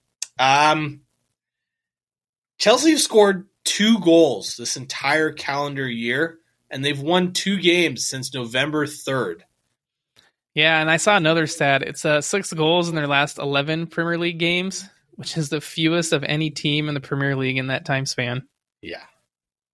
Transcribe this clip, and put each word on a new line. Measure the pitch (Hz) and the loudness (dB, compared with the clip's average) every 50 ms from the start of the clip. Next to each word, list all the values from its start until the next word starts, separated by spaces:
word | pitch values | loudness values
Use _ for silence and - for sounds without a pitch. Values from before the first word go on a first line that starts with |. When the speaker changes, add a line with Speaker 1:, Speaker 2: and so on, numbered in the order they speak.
| _ _ _ _ - - _ - | _ _ _ _ -16 -14 _ 0
Speaker 1:
Um, | 127 135 135 143 151 156 156 156 156 147 - - _ _ _ _ _ _ _ _ _ _ _ _ _ _ _ _ _ _ _ _ _ _ _ _ _ _ _ _ _ _ _ _ | 2 4 4 4 4 4 2 2 -2 -6 -8 -12 _ _ _ _ _ _ _ _ _ _ _ _ _ _ _ _ _ _ _ _ _ _ _ _ _ _ _ _ _ _ _ _
Chelsea | - 202 233 254 285 330 | 2 4 4 4 4 4
have | 311 - | 4 4
scored | - - - 220 208 196 190 175 - - _ _ _ | 0 2 6 6 6 6 4 0 -4 -12 _ _ _
two | - - - 202 226 226 208 | -6 -2 0 2 4 4 4
goals | 175 165 165 165 165 143 117 98 95 - - - | 6 6 8 8 8 6 4 -2 -6 -10 -10 -10
this | 120 - - 143 | -8 -8 -8 -8
entire | 127 131 - - - 139 147 156 156 156 | -8 -10 -10 -4 -2 0 0 2 0 -2
calendar | 143 147 - - 139 143 143 143 143 139 135 127 | -4 -6 -8 -6 -4 -4 -4 -4 -4 -6 -6 -6
year, | 117 117 117 120 123 139 165 165 - - _ _ _ _ _ _ | -6 -4 -4 -2 -2 -2 -2 -4 -4 -12 _ _ _ _ _ _
and | 151 135 135 | -10 -4 -2
they've | 143 143 139 | -2 -2 -2
won | 135 156 175 180 185 175 180 | -2 0 2 2 2 0 -2
two | - - 190 202 190 | -4 -4 -2 -4 0
games | 180 175 175 175 170 151 127 110 - - | 2 2 2 2 2 0 -2 -4 -6 -6
since | 139 131 127 - - | -6 -8 -10 -8 -8
November | 135 120 113 117 127 139 151 151 151 147 143 | -8 -8 -4 -2 -2 -2 0 0 -2 -2 -4
third. | - - - 135 135 131 110 90 82 - _ _ _ _ _ _ _ _ _ _ _ _ _ _ _ _ _ _ _ _ _ _ _ | -6 -8 -6 -4 -2 -2 -2 -4 -6 -10 _ _ _ _ _ _ _ _ _ _ _ _ _ _ _ _ _ _ _ _ _ _ _
Speaker 2:
Yeah, | 147 156 160 160 156 | 2 4 4 4 4
and | 156 160 | 2 2
I | 160 165 | 0 2
saw | - 214 208 | 2 4 4
another | 196 160 156 165 165 156 151 | 4 4 4 2 2 0 -2
stat. | - - 151 139 139 135 | -2 0 2 2 2 2
It's, | - - 135 - - | 0 -4 -8 -4 -2
uh, | 160 151 147 | 0 0 0
six | 143 - - 196 185 - | 0 -2 -4 -4 -4 -4
goals | 175 156 156 156 170 175 170 170 | -4 0 0 2 2 2 2 0
in | 160 | -2
their | 160 147 143 | -4 -2 0
last | 143 139 147 147 - - | 2 2 0 0 -2 -6
eleven | 139 143 139 139 143 151 160 160 170 160 | -6 -2 -2 -2 0 0 -2 -4 -4 -6
Premier | - - 165 170 170 170 | -4 -4 -2 -2 -2 -2
League | 175 175 170 165 | -2 -4 -4 -2
games, | 170 170 175 180 180 190 185 - - - _ _ _ _ | -2 0 0 -2 -2 -4 -6 -10 -14 -16 _ _ _ _
which | _ - 131 - - 160 | _ -14 -12 -8 -6 -6
is | 151 143 | -4 -4
the | 160 147 | -4 -6
fewest | - - - 165 160 156 165 175 165 165 | -6 -8 -4 0 2 2 2 2 2 0
of | 170 143 143 | 0 0 0
any | - 147 151 160 156 | -2 -2 0 -2 -2
team | 151 - - 151 147 151 151 151 | -4 -2 -2 0 0 0 0 -2
in | 147 | -4
the | 139 | -6
Premier | 131 - 143 139 139 139 139 135 | -6 -4 -4 -2 0 0 0 0
League | 131 131 131 | 0 0 -2
in | 131 131 131 | -2 -2 -2
that | 135 131 - | -4 -4 -2
time | - 139 135 135 | -2 -2 -2 -2
span. | - - - 123 120 120 127 - _ _ _ _ _ _ _ | -2 -4 -4 -4 -2 -4 -6 -8 _ _ _ _ _ _ _
Speaker 1:
Yeah. | - - 82 - - - _ _ _ _ _ _ _ _ _ _ _ _ | -14 -14 -14 -14 -16 -20 _ _ _ _ _ _ _ _ _ _ _ _